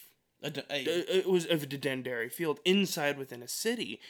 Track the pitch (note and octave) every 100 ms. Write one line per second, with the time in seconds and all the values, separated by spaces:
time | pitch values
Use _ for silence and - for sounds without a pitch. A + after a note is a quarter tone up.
0 | - _ _ _ - C#3+ - C#3+ C3+ E3+
1 | - F#3 F3+ F3+ E3+ E3 C#3+ C#3 C#3+ C3
2 | B2+ A#2+ A#2 - E3 C#3+ F3 G3 F#3+ -
3 | D3 C#3 C3 A#2+ A#2+ - A3 A#3 C3 A2